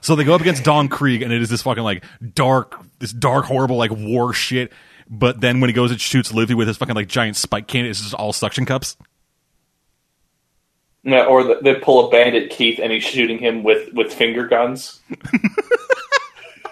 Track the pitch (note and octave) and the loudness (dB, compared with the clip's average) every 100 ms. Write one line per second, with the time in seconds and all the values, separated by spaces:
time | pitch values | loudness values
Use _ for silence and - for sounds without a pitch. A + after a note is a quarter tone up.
0 | - D#3 C#3+ F3 E3 D3 C3 D3+ C#3+ - | 0 0 4 2 2 0 0 2 0 0
1 | C#3+ A#2+ B2 A#2 A#2 A#2 C3+ A#2 A2+ F#2+ | 0 0 -2 -2 -2 -2 -4 -4 -4 -6
2 | - - A#2 - C3 C3 A2+ - - _ | -8 -16 -12 -2 2 2 0 -14 -20 _
3 | A#2 A#2 C3 C3+ C3+ C3 C3 B2 A2+ A2 | -12 -4 0 0 0 -2 0 0 -2 -4
4 | G#2+ A#2+ A#2+ A#2 - B2+ B2 - - - | -2 -2 0 -2 -4 -4 -6 -12 -20 -20
5 | _ A2 B2 B2 B2+ B2 B2+ A#2 B2 A#2+ | _ -2 -2 2 0 2 2 2 0 -2
6 | - B2+ A#2 A2 A2+ A#2 A2 A2 B2+ A2 | 0 0 0 0 0 2 0 -2 -4 -4
7 | G#2 C3 A2+ G#2 - G#2+ G#2+ C3 A#2+ G2+ | -4 -2 -2 -4 -4 -6 -4 -4 -4 -6
8 | G#2+ - G#2+ G#2 G#2+ - B2+ C3 - - | -10 -6 -6 -4 -4 -4 -4 -4 -6 -16
9 | _ _ _ _ _ _ _ _ _ _ | _ _ _ _ _ _ _ _ _ _
10 | _ _ _ _ _ _ _ _ _ _ | _ _ _ _ _ _ _ _ _ _
11 | C3 C3 A#2+ C3 B2 A2+ C#3 C3+ - C3 | 2 4 6 4 4 2 4 2 6 6
12 | A#2 A#2+ A#2+ A#2 - - A#2 A2+ A#2 A2 | 6 6 6 2 -2 -2 -2 0 -2 -2
13 | A2 C3 A#2 A2+ A#2+ A2+ A2 G#2+ - A#2+ | -4 -2 -2 0 -2 -2 2 2 2 -4
14 | A2 - A#2 A#2 A#2 A#2+ B2 C3 - - | -4 0 -2 -2 0 2 2 -4 -12 -20
15 | _ - - - G#3+ - - A#4+ - C5 | _ -16 -4 -2 -2 -4 -2 -2 0 -4
16 | - C#5 C#5+ - - - - | -2 -4 -4 -18 -20 -18 -20